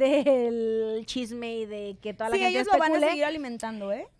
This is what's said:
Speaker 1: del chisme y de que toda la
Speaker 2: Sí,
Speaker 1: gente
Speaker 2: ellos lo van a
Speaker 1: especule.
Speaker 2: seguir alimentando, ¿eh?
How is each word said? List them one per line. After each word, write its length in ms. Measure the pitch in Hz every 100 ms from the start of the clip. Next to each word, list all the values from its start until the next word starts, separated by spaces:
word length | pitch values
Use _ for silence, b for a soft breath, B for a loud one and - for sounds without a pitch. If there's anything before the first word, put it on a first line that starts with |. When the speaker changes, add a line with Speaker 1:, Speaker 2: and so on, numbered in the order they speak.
| 269
Speaker 1:
del 920 | 294 285 254 233 233 226 220 220 220 220
chisme 520 | 254 226 240 233 226
y 80 | 214
de 320 | 208 202 190
que 120 | 208
toda 160 | 202 233
la 60 | 381
Speaker 2:
Sí, 60 |
Speaker 1:
gente 160 | 370 359
Speaker 2:
ellos 80 | 415
lo 80 | 370
van 20 |
a 140 | 320 302
Speaker 1:
especule. 140 | 302
Speaker 2:
seguir 140 | 302 294
alimentando, 680 | 311 269 233 226 220 196
¿eh? 160 | 220 415